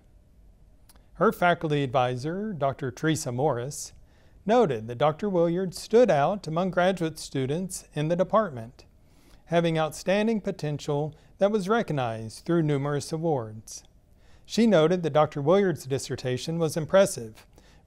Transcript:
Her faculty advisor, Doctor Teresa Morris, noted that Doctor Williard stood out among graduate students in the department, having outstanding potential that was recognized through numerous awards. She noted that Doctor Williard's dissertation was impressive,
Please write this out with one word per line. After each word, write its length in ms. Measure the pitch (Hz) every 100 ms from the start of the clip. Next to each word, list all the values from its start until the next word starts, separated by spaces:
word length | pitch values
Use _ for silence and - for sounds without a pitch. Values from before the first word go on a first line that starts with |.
| _ _ _ _ - _ - - - - _
Her 180 | - 190
faculty 500 | 220 175 170 160 147
advisor, 680 | 135 131 123 127 147 180 214
Doctor 380 | 170 139 123 131
Teresa 420 | - 156 156 143
Morris, 600 | 120 151 120 127 - - - - _ - -
noted 420 | - 247 202 117 110
that 120 | 120
Doctor 300 | 147 151 208
Williard 460 | 180 170 170 190
stood 340 | - - 220 247
out 380 | 147 147 202 -
among 240 | 160 190
graduate 480 | 175 180 185 165 151
students 680 | - 139 127 160 185 - -
in 120 | 151 151
the 80 |
department, 680 | 170 180 208 208 123 113 - - _ _ _ - - -
having 300 | 170 170 160
outstanding 640 | 156 - - 202 220 220
potential 760 | 202 190 147 147 - 143 151 - - -
that 120 | 196
was 180 | 214 185
recognized 760 | 226 - 151 123 113 110 -
through 180 | - 170
numerous 500 | 151 143 143 143 -
awards. 720 | 160 165 139 110 110 - - - _ _ _ - -
She 240 | - - 226
noted 340 | 180 156 185
that 100 | 160
Doctor 300 | 147 151 151
Williard's 440 | 143 190 196 143 131
dissertation 760 | 135 - 127 131 127 - 165
was 160 | 160 170
impressive, 680 | 147 190 196 - 113 107 - - - -